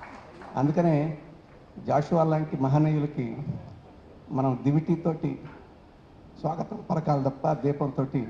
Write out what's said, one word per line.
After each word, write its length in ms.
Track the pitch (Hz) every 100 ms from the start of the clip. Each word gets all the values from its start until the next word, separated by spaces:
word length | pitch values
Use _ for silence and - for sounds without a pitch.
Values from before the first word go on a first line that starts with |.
| - - - - - -
అందుకనే 400 | 143 151 170 147 156 151 - - - - - -
జాషువా 440 | 117 131 147 170
లాంటి 320 | 160 156 151 139
మహనీయులకి 680 | 131 147 156 151 147 139 120 - - - - - - - - - -
మనం 200 | 131 135 123
దివిటీతోటి 680 | 139 151 156 165 170 156 147 135 - - - - - - - - - -
స్వాగతం 420 | 151 165 - -
పలకాలి 420 | - 160 156 143
తప్ప 300 | 135 - 156
దీపంతోటి 680 | 151 143 143 147 139 131 139